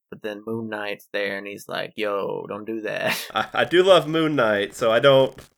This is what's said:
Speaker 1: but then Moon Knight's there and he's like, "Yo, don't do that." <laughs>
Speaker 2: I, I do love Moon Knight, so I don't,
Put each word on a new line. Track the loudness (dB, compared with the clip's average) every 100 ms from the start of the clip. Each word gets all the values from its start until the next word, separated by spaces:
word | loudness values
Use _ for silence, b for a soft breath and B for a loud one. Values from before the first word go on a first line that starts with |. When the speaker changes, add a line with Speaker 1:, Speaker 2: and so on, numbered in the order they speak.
| -18
Speaker 1:
but | -12
then | -10 -10 -8
Moon | -8 -6
Knight's | -8 -8 -10 _
there | -4 -4 -6
and | -10
he's | -14 -10
like, | -10 -10 -6
"Yo, | -4 -2 -4 -6 -8
don't | -10 -8
do | -6
that." | -6 -4 -4 -4 -6
<laughs> | -6
Speaker 2:
I, | -4 -2
I | 2
do | 4
love | 6 6 4
Moon | 0 0 2
Knight, | 2 2 -2 -2
so | 2
I | 4
don't, | 6 6 4 -2 -20